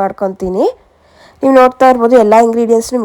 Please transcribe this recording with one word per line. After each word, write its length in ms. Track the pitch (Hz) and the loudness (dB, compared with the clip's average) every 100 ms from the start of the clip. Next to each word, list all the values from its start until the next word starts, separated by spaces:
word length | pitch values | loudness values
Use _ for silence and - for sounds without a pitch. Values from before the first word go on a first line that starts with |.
ಮಾಡ್ಕೊತೀನಿ. 640 | 196 196 196 190 185 190 370 - _ _ _ _ _ _ | -6 -6 -8 -8 -8 -4 -4 -6 _ _ _ _ _ _
ನೀವು 140 | 269 262 | 0 2
ನೋಡ್ತಾ 260 | 254 - 262 | 2 2 0
ಇರ್ಬೋದು 240 | 247 233 254 | 2 2 2
ಎಲ್ಲ 220 | 214 220 233 | 4 2 2
ಇಂಗ್ರೀಡಿಯೆಂಟ್ಸ್ನು 520 | 226 226 226 226 254 | 0 -2 -2 -2 -8